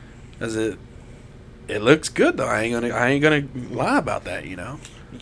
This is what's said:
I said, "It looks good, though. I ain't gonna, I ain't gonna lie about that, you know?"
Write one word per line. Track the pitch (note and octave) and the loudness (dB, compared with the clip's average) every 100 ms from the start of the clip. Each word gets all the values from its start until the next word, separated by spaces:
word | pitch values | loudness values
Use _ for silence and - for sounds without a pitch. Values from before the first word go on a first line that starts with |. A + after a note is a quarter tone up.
| - - - - | -18 -18 -18 -8
I | A#2 | -4
said, | A2 A2 F#2 - - - - - - - - - | 0 -2 -4 -12 -18 -18 -18 -18 -20 -20 -14 -6
"It | G#2+ | 2
looks | A2 D#3+ - | 6 6 4
good, | - D4 F4 | 2 4 4
though. | A#2+ | 0
I | A2 | 2
ain't | A2+ | 2
gonna, | A#2 A#2+ | 0 0
I | A2+ B2 | 2 4
ain't | C#3+ | 6
gonna | D3+ D3 C#3 B2+ A#2 | 4 4 0 -8 -6
lie | A#2 E3+ C4+ | -2 2 2
about | C3 G#2+ | 2 -2
that, | - F2+ D2+ | -4 -8 -8
you | F2+ | -10
know?" | G2+ D3 - - - - | -10 -12 -14 -18 -18 -18